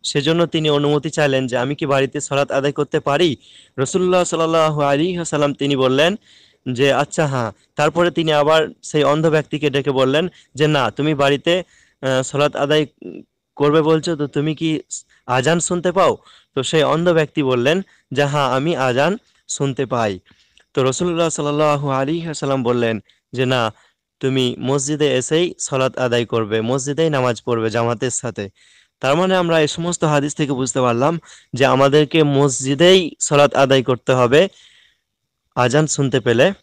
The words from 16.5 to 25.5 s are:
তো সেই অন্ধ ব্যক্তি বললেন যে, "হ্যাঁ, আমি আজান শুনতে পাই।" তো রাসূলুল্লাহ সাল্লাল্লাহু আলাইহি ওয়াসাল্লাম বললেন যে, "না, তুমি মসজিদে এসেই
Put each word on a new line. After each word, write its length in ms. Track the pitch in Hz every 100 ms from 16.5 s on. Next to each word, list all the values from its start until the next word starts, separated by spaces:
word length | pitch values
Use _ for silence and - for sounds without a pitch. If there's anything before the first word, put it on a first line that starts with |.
তো 80 | -
সেই 200 | 127 160
অন্ধ 260 | 135 151 175
ব্যক্তি 340 | 160 151 -
বললেন 380 | 135 127 127 180 190 _ _
যে, 140 | 131
"হ্যাঁ, 280 | 143 147 131
আমি 220 | 131 151
আজান 420 | 143 131 123 151 214 _ _ -
শুনতে 360 | - 139 127
পাই।" 340 | 123 123 110 92 _ _ _ _ _
তো 100 | -
রাসূলুল্লাহ 460 | 131 127 180 170 165
সাল্লাল্লাহু 600 | 160 147 147 151 147 143
আলাইহি 360 | 135 135 170
ওয়াসাল্লাম 380 | 165 147 139 135
বললেন 380 | 120 123 117 110 _ _ _
যে, 120 | 123
"না, 260 | 131 127 113 - _ _ _ _
তুমি 340 | 135 131 127 -
মসজিদে 580 | 123 139 135 151 147 127
এসেই 360 | - 156 175